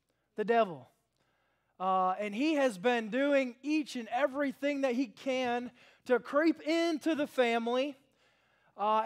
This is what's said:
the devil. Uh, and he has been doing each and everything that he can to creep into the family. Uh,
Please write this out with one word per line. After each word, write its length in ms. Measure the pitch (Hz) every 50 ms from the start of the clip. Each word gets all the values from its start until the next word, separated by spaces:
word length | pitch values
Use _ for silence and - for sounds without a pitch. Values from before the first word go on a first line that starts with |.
| _ _ _ _ _ _ -
the 100 | 214 208
devil. 440 | 196 233 233 220 185 156 131 110 - _ _ _ _ _ _ _ _ _ _ _ _ _ _ _ _ _ -
Uh, 340 | 185 190 190 185 185 185 185 196
and 120 | 208 208
he 220 | 202 220 285 320 311
has 240 | 285 269 262 196 180
been 300 | 180 247 247 233 220 208
doing 480 | 214 262 277 294 285 269 269 247 233 _
each 360 | - 294 311 311 254 - -
and 120 | 247 226 208
everything 680 | 233 247 285 285 254 285 285 269 - - 277 285 285 277
that 120 | 269 262 233
he 120 | 254 277
can 680 | 202 - - - 269 254 262 254 247 240 247 247 233 - - - - _ _ -
to 140 | - 247 226
creep 420 | - - 269 294 330 320 - -
into 540 | - 294 330 330 330 339 320 254 - 320 320
the 100 | 262 294
family. 680 | - - 262 247 233 233 233 226 233 247 254 277 294 269 _ _ _ _ _ _ _ _ _ _ _ _ _ _ _ - -
Uh, 240 | 202 214 214 220 220